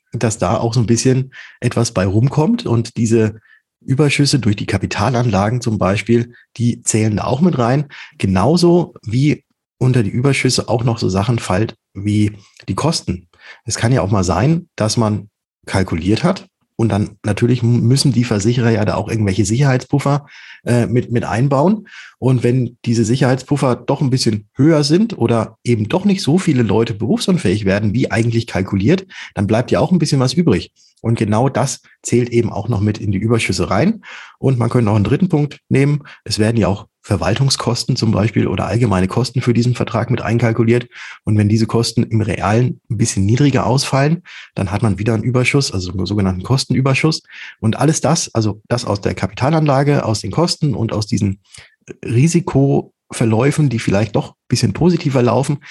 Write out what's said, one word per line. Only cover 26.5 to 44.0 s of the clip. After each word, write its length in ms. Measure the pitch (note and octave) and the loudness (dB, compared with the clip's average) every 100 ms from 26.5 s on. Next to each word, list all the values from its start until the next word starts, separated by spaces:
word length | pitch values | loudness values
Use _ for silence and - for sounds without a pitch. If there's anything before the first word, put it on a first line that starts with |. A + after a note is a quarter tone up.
| B2+ | 0
Leute 320 | A2+ A2 A2+ | 2 2 0
berufsunfähig 720 | G#2 A2+ A#3 - F3+ - G#2 | -2 -2 -2 0 0 0 0
werden, 300 | F#2+ G2+ G#2+ | 0 0 0
wie 180 | A2+ - | -2 -2
eigentlich 340 | G#2 A#2 A2+ - | 0 0 -2 -2
kalkuliert, 600 | F#2+ G2 G2 A2 F#3+ - - - | -4 -2 0 2 0 -2 -18 -12
dann 140 | - G2 | -4 0
bleibt 240 | A2 B2 | 0 0
ja 80 | - | 0
auch 100 | D#3 | 2
ein 80 | F3+ | 2
bisschen 220 | D3+ C#3 | 2 0
was 140 | B2+ | 0
übrig. 380 | E3+ E3 F2+ - _ _ _ | 2 2 0 -2 _ _ _
Und 180 | A2+ A2+ | -2 0
genau 300 | G#2 G#2+ C3+ | 0 2 0
das 340 | - C3+ - _ _ | 0 -2 -4 _ _
zählt 280 | - A#2+ A#2+ | -2 0 2
eben 220 | A#2 A2+ | 0 0
auch 160 | G#2+ G2+ | -2 -4
noch 120 | G#2 | 0
mit 180 | G#2 G#2 | 0 -2
in 140 | G#2 | -4
die 60 | F#2+ | -2
Überschüsse 520 | A2+ A#2 - F#2+ F3 | 0 0 0 -2 0
rein. 320 | F#2+ F3 A3+ - - - - | 0 0 -2 -8 -20 -20 -4
Und 200 | C3+ B2 | -2 0
man 120 | A#2 | 0
könnte 160 | B2 G#2 | 2 2
noch 100 | G#2+ | 2
einen 80 | |
dritten 240 | G2 A#2+ F#3 | 2 0 0
Punkt 320 | D3+ D3 - - | 0 -2 -6 -2
nehmen. 340 | C3 C#3 C#3+ - - | 0 2 0 -6 -18
Es 140 | - G#2 | -8 -2
werden 180 | G#2+ A2+ | 0 2
ja 120 | F2+ | 0
auch 180 | G2 - _ - | -2 -8 _ -4
Verwaltungskosten 880 | G2 - A#2 C3+ - A#2 A#2+ - B2 | -2 0 0 0 0 -2 -2 -2 -2
zum 160 | A2 | 0
Beispiel 340 | G#2 A2 A2+ G#2+ | 2 0 0 0
oder 200 | - F#2 | -2 -2
allgemeine 420 | A2+ A#2 F#2 F#2 | 0 2 2 0
Kosten 320 | - A#2+ C3 | 0 -2 -2
für 140 | B2 | 0
diesen 200 | A#2 A#2+ | 2 2
Vertrag 360 | A#2+ - A2 - | 0 -2 -2 -2
mit 100 | A#2+ | -2
einkalkuliert. 680 | - A#2 A#2+ A2+ A2 A#2+ A#2+ - - - | 0 0 0 2 2 2 -2 -16 -20 -10
Und 140 | - G#2+ | -2 2
wenn 100 | G#2 | 4
diese 180 | A2 A2 | 2 2
Kosten 360 | A#2 A#2 - | 0 0 -2
im 180 | - A2+ | 0 0
Realen 600 | G2 E2+ F#2 A2+ B2+ - - | -2 -2 0 2 0 -4 -8
ein 80 | G#2 | -4
bisschen 260 | A#2 G2+ | -2 0
niedriger 400 | G2 A#2+ C#3+ B2 | 0 2 2 2
ausfallen, 580 | F#2+ C3+ - C3+ | 0 0 0 0